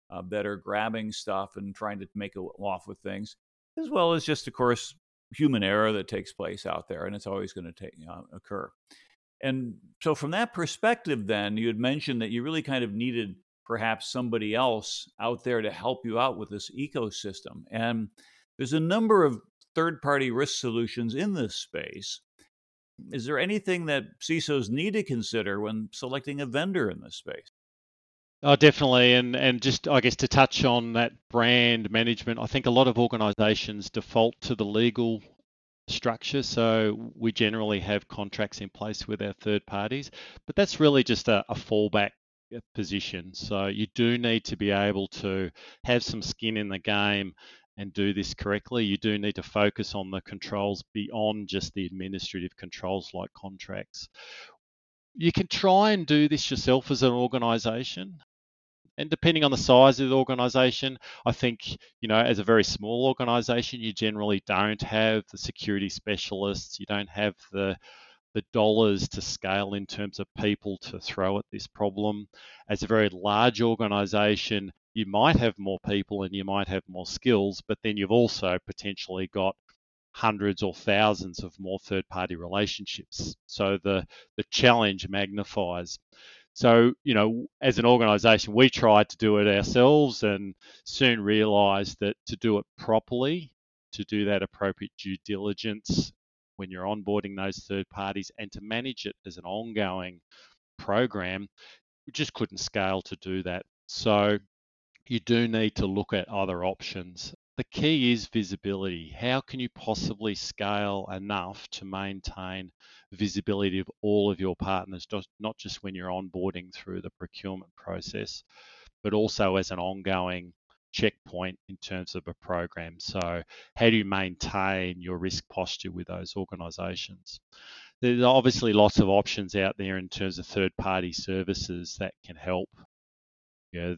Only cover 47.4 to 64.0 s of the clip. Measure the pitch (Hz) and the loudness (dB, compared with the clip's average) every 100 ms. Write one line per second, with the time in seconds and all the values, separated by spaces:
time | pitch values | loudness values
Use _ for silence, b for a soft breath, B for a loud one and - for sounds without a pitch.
47.4 | B B B - 98 104 101 98 90 - | B B B -14 -10 0 0 0 -4 -6
48.4 | 101 104 - 123 107 98 110 104 104 95 | -4 -4 -2 -2 0 0 0 0 -2 -6
49.4 | - 107 104 - 101 101 95 95 - 98 | -4 2 2 2 -6 -8 -8 -8 -10 -14
50.4 | - 101 101 95 - 110 104 117 107 107 | -6 -2 -2 -4 -6 -8 -6 -2 -2 -2
51.4 | 98 95 - 101 90 95 95 95 - 95 | -4 -6 -6 -6 -6 -8 -10 -8 -8 -8
52.4 | 90 - 92 - 92 95 - 92 92 - | -10 -12 -16 -10 -4 -4 -6 -12 -12 -14
53.4 | 98 98 - 98 101 - - B B B | -16 -16 -12 -12 -12 -16 -18 B B B
54.4 | B B _ _ _ _ _ 233 165 - | B B _ _ _ _ _ 0 2 2
55.4 | 185 - 190 190 214 202 156 147 151 151 | -2 2 4 6 6 2 4 4 6 2
56.4 | - 131 - 131 - 127 131 120 123 131 | -2 -2 4 2 2 2 4 4 0 0
57.4 | 117 113 113 113 131 180 190 165 _ _ | 0 0 0 -2 -6 -10 -12 -16 _ _
58.4 | _ _ _ _ _ - 156 160 165 160 | _ _ _ _ _ -8 -4 2 4 4
59.4 | 147 120 - 127 135 131 135 135 131 127 | 4 4 8 10 10 8 2 2 2 0
60.4 | 123 131 127 - 135 127 B B 120 - | 0 4 2 2 -6 -8 B B -2 0
61.4 | 123 113 - - b _ 110 110 120 104 | 0 -2 -8 -12 b _ 2 4 4 2
62.4 | 101 113 98 - 104 120 131 127 120 120 | 6 6 6 0 -4 0 2 2 2 2
63.4 | 117 120 120 120 113 98 | 2 -2 -2 -6 -8 -2